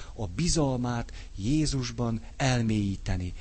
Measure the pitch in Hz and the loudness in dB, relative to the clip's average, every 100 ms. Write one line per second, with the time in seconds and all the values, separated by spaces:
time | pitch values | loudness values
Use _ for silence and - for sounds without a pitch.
0 | - - 104 92 170 160 143 127 123 120 | -12 -8 -6 0 2 4 4 2 0 -2
1 | - - - 98 98 151 147 139 120 117 | -4 -8 -12 -4 2 2 4 2 -2 -2
2 | 120 113 - - 135 123 113 107 101 95 | -2 -2 -6 -2 2 2 2 2 2 0
3 | - 95 90 - | -2 -2 -2 -6